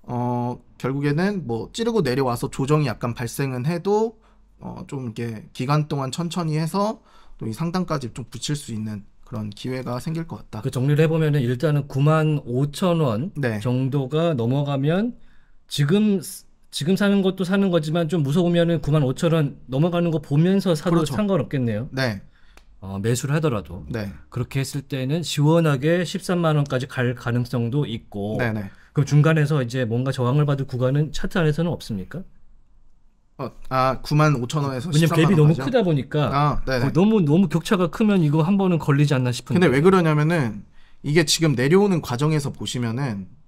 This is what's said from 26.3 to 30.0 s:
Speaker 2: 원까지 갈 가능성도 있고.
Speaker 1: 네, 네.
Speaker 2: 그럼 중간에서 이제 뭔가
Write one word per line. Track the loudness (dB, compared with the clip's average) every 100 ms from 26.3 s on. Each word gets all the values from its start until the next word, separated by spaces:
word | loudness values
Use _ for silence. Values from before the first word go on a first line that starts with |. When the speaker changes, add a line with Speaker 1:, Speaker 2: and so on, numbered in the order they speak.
| 0 2
Speaker 2:
원까지 | 2 0 -2 -4
갈 | -2 -2 -2
가능성도 | -4 -2 -2 -2 -2 -2 -2
있고. | -6 -8 -8 -4 -2
Speaker 1:
네, | -2
네. | -2 -8 -14 -6
Speaker 2:
그럼 | -2
중간에서 | 4 6 6 4 2 0
이제 | -2 -2
뭔가 | -2 0